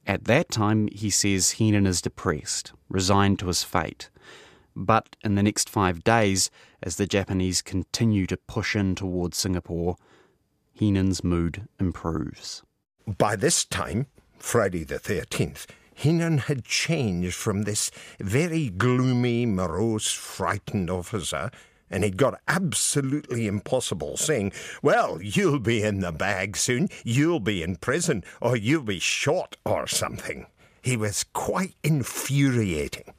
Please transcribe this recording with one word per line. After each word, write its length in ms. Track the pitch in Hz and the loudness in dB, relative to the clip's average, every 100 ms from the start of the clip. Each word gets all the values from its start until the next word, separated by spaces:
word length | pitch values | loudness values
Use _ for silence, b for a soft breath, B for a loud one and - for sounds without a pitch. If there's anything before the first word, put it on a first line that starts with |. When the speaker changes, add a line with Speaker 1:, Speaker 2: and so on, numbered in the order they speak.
| - | -2
Speaker 1:
At 200 | 98 - | -2 2
that 240 | 131 175 | 2 2
time, 380 | - 104 107 107 | 0 2 2 0
he 160 | 101 104 | -2 -2
says 420 | - 101 95 87 | 0 2 2 0
Heenan 360 | - 110 104 98 | 2 4 6 4
is 140 | 87 | 2
depressed, 680 | - - 92 76 - - - - _ | -4 -4 -2 -2 -4 -8 -8 -20 _
resigned 520 | 95 92 98 98 95 | -2 4 4 4 2
to 80 | 90 | 0
his 160 | 85 | -2
fate. 460 | - 92 82 - - B B B B B B - | 0 -2 -2 -10 -18 B B B B B B -6
But 380 | 95 110 - - | 2 2 2 -6
in 120 | 107 101 | 0 4
the 80 | |
next 260 | 101 - - | 4 2 -2
five 340 | 110 92 87 | 2 2 2
days, 480 | 110 117 104 95 - B B B | 4 4 4 2 -2 B B B
as 140 | 92 85 | -8 -2
the 100 | 98 | 0
Japanese 540 | 101 92 95 92 87 | 0 0 0 0 -2
continue 680 | - 95 - - 117 104 90 | -2 -6 -4 0 2 2 0
to 80 | 90 | -4
push 400 | - - 101 107 | -6 -6 -2 0
in 180 | 95 | 0
towards 440 | 87 95 90 90 - | 0 -2 -2 -2 -2
Singapore, 580 | 101 90 - 85 85 87 b b b b _ _ _ | -2 -2 -4 -2 -2 -4 b b b b _ _ _
Heenan's 500 | - 107 98 95 90 | 0 2 4 2 2
mood 460 | 90 85 85 98 104 _ | 0 0 0 -4 -12 _
improves. 840 | 92 - 82 80 - - - - _ _ _ _ - | -2 -2 -4 -2 -4 -8 -14 -14 _ _ _ _ -10
Speaker 2:
By 300 | 95 110 104 | -4 -4 0
this 260 | 135 - | 0 0
time, 440 | - - 62 95 139 _ _ _ | -2 -6 -4 -4 -6 _ _ _
Friday 460 | - 120 101 90 | -2 2 2 -2
the 160 | 73 69 | -6 -8
thirteenth, 680 | - 95 - - 85 73 - B B | -4 -4 -4 -4 -4 -4 -18 B B
Heenan 460 | - 143 170 165 151 | -2 0 2 2 0
had 260 | - 139 - | 0 -4 -2
changed 680 | - - 160 117 87 90 - | -2 0 0 0 0 -2 -2
from 260 | - 98 | -2 0
this 280 | 104 104 - B B B | -2 -2 -4 B B B
very 480 | 95 120 175 160 135 | -2 0 0 0 -2
gloomy, 800 | 90 123 123 127 123 123 117 120 | 0 2 4 2 2 2 2 2
morose, 680 | 92 90 82 113 107 - | 0 0 0 0 0 -2
frightened 760 | - - - 87 98 - 104 85 | -6 -10 -4 -2 -2 -4 -4 -2
officer 640 | 92 87 107 71 73 82 B B B B | -4 -4 -6 -4 -4 -6 B B B B
and 140 | 95 | -2
it 140 | 104 95 | -2 4
got 240 | 131 - - | 2 2 -2
absolutely 1000 | 165 185 - - 147 135 147 - 120 110 | 0 0 0 0 0 0 -4 -4 -2 0
impossible, 720 | 101 - 127 - 85 73 65 | -2 0 -2 0 -6 -6 -4
saying, 360 | - 139 98 B B B | 0 0 0 B B B
"Well, 380 | 143 226 156 85 | 4 4 2 -2
you'll 380 | 101 98 190 139 | -2 2 2 2
be 240 | 110 117 | 2 2
in 160 | 107 98 | 2 0
the 120 | 87 | -2
bag 460 | 80 98 95 101 98 | 0 0 0 -2 -2
soon, 320 | - 123 190 B | 0 0 0 B
you'll 360 | 123 120 156 170 | -2 2 2 2
be 220 | 104 98 | 0 -2
in 140 | 80 92 | -2 -4
prison, 480 | - 151 170 113 - B | -2 -2 0 -2 -6 B
or 160 | 120 123 | 0 0
you'll 240 | 104 160 | 2 0
be 180 | 110 92 | 0 -2
shot 560 | - - - 180 - - | -2 0 0 0 -4 -8
or 220 | - 90 64 | -2 -2 -2
something." 600 | - - - - 67 - _ b b | -4 -4 -8 -10 -12 -14 _ b b
He 160 | 127 123 | -2 0
was 280 | 107 - - | -2 -4 -6
quite 420 | - - 180 190 _ | -4 -2 -2 -2 _
infuriating. 1300 | 147 151 113 - - 139 139 120 104 78 69 - - | 0 2 0 -6 -2 2 4 4 2 0 -4 -8 -16